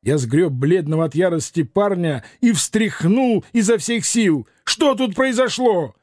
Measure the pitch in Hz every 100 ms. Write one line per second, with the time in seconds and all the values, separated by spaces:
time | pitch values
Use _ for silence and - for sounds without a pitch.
0 | 110 147 117 143 175 127 143 185 151 160
1 | 160 151 185 165 - 165 131 196 202 185
2 | 165 131 - _ 240 185 - 214 214 -
3 | 165 233 254 208 - 240 208 226 - 233
4 | - 240 208 151 - _ - - 294 262
5 | 254 180 262 233 247 - 247 185 135 _